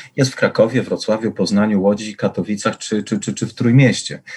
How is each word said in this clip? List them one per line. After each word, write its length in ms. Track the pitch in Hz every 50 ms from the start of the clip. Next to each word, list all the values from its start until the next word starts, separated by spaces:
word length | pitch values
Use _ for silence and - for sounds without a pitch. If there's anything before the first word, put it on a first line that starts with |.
| - - -
jest 160 | - 131 123
w 40 | -
Krakowie, 460 | - 120 - - - 110 113 131 123
Wrocławiu, 500 | 101 - - 87 - - 107 113 113 104
Poznaniu, 500 | 98 - 95 90 104 101 107 107 104 98
Łodzi, 340 | 92 101 104 104 107 107 101
Katowicach 640 | - 107 95 - 98 85 - 104 101 - 110 107
czy, 260 | - - - 110 107 101
czy, 160 | - 107 101
czy, 140 | - - 98
czy 140 | - -
w 60 | 113 -
Trójmieście. 680 | - 123 117 120 135 139 117 92 - - - 76 - - - -